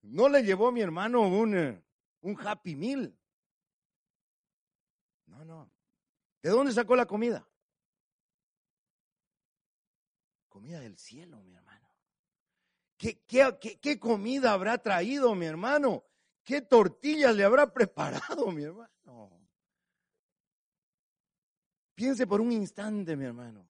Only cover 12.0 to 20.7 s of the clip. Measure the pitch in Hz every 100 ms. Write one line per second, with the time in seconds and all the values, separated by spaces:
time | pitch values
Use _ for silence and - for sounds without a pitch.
12 | _ _ _ _ _ _ _ _ _ _
13 | 214 - _ 247 254 185 220 208 277 285
14 | 233 220 202 269 254 202 196 240 - 185
15 | 190 277 254 202 165 156 214 294 277 190
16 | _ _ _ _ - 269 277 247 190 -
17 | 277 302 277 214 202 254 294 - 214 -
18 | 147 - - - 233 165 147 190 226 _
19 | _ 120 104 87 95 _ _ _ _ _
20 | _ _ _ _ _ _ _